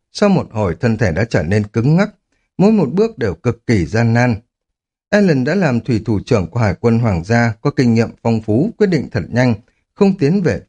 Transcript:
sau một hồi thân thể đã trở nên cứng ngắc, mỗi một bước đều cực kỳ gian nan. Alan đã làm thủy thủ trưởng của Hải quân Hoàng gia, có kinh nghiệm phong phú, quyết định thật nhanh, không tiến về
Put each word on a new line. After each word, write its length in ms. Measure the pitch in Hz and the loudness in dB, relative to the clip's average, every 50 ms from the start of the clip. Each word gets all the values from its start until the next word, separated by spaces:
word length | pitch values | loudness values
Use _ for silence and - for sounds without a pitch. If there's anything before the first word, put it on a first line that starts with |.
| _ _ _ | _ _ _
sau 160 | - 214 202 | -2 0 2
một 200 | 190 147 107 - - | 2 0 -2 -4 -4
hồi 240 | 110 104 90 80 - | -4 -4 -2 -2 -2
thân 160 | - 113 113 | -2 -2 0
thể 160 | 104 117 92 78 | 0 0 -2 0
đã 120 | 90 110 | -2 -2
trở 180 | - - 104 82 | -2 -2 -2 -2
nên 220 | 80 101 107 104 | 0 0 -2 -2
cứng 320 | - - 117 117 139 156 | -2 -2 -2 0 2 2
ngắc, 140 | 175 202 208 - _ _ _ _ _ _ _ _ - | 2 0 -2 -4 _ _ _ _ _ _ _ _ 0
mỗi 140 | 175 208 226 | 2 2 4
một 160 | 208 160 123 165 | 2 0 0 0
bước 260 | 180 220 226 226 - | 0 -2 -2 -2 -4
đều 160 | 123 101 82 | -4 -4 -4
cực 320 | - - 120 113 - _ | -4 -4 -4 -4 -4 _
kỳ 200 | - 117 101 82 | 0 0 0 0
gian 280 | 71 - 113 117 117 113 | 0 0 0 0 2 2
nan. 220 | 120 123 123 113 98 - _ _ _ _ _ _ _ _ _ _ _ _ _ | 2 2 0 -2 -4 -8 _ _ _ _ _ _ _ _ _ _ _ _ _
Alan 340 | - 208 202 185 151 131 123 | 0 2 2 2 2 2 0
đã 100 | 139 170 | 0 0
làm 260 | 202 185 143 120 117 | 0 0 0 0 -2
thủy 220 | - - 123 104 107 | -2 -2 -2 -2 -2
thủ 160 | - 110 95 - | -2 -4 -4 -2
trưởng 200 | - - 104 87 | 0 0 0 0
của 140 | 82 - 120 | -2 -2 -2
Hải 140 | 117 101 85 - | 0 0 0 0
quân 180 | - 117 117 113 | 0 0 2 2
Hoàng 260 | 117 113 95 82 85 | 2 0 0 -2 -2
gia, 300 | 95 117 117 120 117 107 - | 0 0 0 0 0 -2 -4
có 100 | - 143 | -4 -4
kinh 240 | - - 131 120 113 | -2 0 2 2 2
nghiệm 140 | 113 113 104 - - - | 2 0 -2 -6 -6 -4
phong 200 | 117 113 110 110 | -2 -2 -2 -2
phú, 280 | - 104 117 165 233 - - | 0 0 0 0 -2 -2 -2
quyết 80 | 208 | 0
định 220 | 196 175 139 110 - | 0 0 -2 -4 -4
thật 140 | - 107 80 - | -6 -6 -6 -4
nhanh, 260 | - 120 127 123 113 101 - _ _ _ _ _ _ | -2 0 0 0 0 -2 -6 _ _ _ _ _ _
không 240 | - 101 98 98 - | 0 0 0 2 2
tiến 240 | 139 139 180 208 175 | 0 0 0 0 0
về 180 | 139 98 85 - | -2 -2 -4 -4